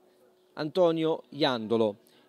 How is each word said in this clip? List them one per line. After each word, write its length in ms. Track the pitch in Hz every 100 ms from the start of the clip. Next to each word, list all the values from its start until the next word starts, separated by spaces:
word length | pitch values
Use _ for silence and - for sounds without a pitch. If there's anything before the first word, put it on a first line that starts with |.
| _ _ _ _ _ -
Antonio 680 | 151 185 170 165 160 160 -
Iandolo. 720 | 143 147 120 107 113 110 101 _ _